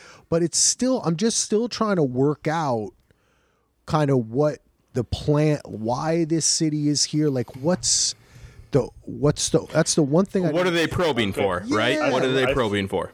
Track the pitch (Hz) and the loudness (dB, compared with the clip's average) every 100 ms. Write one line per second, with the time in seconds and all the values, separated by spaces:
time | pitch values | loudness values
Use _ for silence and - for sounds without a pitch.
0 | - - - 165 170 - - - 254 254 | -20 -16 -4 -2 0 0 0 0 0 0
1 | 165 165 226 - - 214 240 - 220 185 | -2 0 0 -2 0 0 -2 -2 0 2
2 | 139 123 143 143 156 165 147 117 101 - | 0 2 0 0 -2 -2 -2 -2 -4 -12
3 | _ _ _ _ _ _ _ _ - 156 | _ _ _ _ _ _ _ _ -2 0
4 | 143 131 110 120 151 131 _ _ _ 127 | 2 2 0 0 0 -2 _ _ _ -6
5 | 113 - - 147 151 147 - 107 110 127 | -4 -4 0 2 2 0 -4 -8 -4 -4
6 | 156 165 156 165 - - 160 151 147 143 | -2 -2 0 0 0 0 0 0 0 0
7 | - 151 151 127 117 127 147 185 - - | 0 0 0 0 -4 -4 -2 -2 0 -2
8 | - - - - - - - 135 113 - | -2 -6 -16 -20 -20 -20 -2 0 0 -6
9 | - 120 143 - - 151 - 156 165 - | -14 -2 0 0 0 0 0 0 0 2
10 | 139 160 196 196 175 160 180 170 156 - | 2 2 2 0 0 0 2 2 0 0
11 | 170 120 101 95 98 90 104 107 117 147 | 0 2 0 0 0 0 0 0 2 2
12 | 135 - 131 131 131 139 113 104 95 92 | 0 0 0 2 2 2 0 0 0 -2
13 | 78 | -4